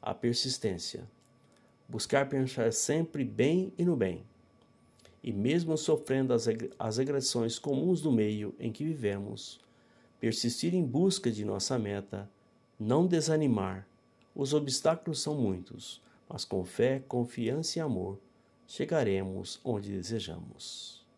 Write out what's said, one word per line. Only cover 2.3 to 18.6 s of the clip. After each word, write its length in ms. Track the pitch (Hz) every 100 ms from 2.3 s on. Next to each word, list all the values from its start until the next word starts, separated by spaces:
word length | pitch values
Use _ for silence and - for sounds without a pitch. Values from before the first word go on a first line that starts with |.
| 135 127 127 113
sempre 520 | 113 - 151 165 147
bem 480 | 120 107 139 175 185 -
e 80 |
no 120 | 175 151
bem. 280 | 95 85 - _ _ _ _ _ _ _ - _
E 100 | -
mesmo 460 | 101 110 165 165 156
sofrendo 560 | - 151 - 135 131
as 120 | 120 113
ag-, 240 | 113 113 -
as 200 | 110 107
agressões 600 | 135 139 127 120 117 117
comuns 440 | 147 135 165 175
do 100 | 151
meio 420 | 117 107 107 104 -
em 120 | 120
que 140 | 104
vivemos, 760 | 151 151 107 98 101 104 - - _ _ _ _ _ _
persistir 540 | 117 110 117 120 165
em 100 | 180
busca 460 | 147 127 190 185 123
de 140 | 107
nossa 340 | 104 101 - 127
meta, 500 | 104 101 98 98 101 _ _ _ _ _
não 280 | 107 139 180
desanimar. 840 | 170 160 156 147 107 95 95 98 _ _ _ _
Os 180 | - 135
obstáculos 680 | 151 143 131 156 165 - 147
são 140 | -
muitos, 680 | 151 110 92 90 - - - _ - _
mas 160 | -
com 180 | - 98
fé, 380 | 90 - 120 135 135
confiança 680 | 123 120 - 117 139 160 170
e 20 |
amor, 380 | 156 101 92 98 - _ _ _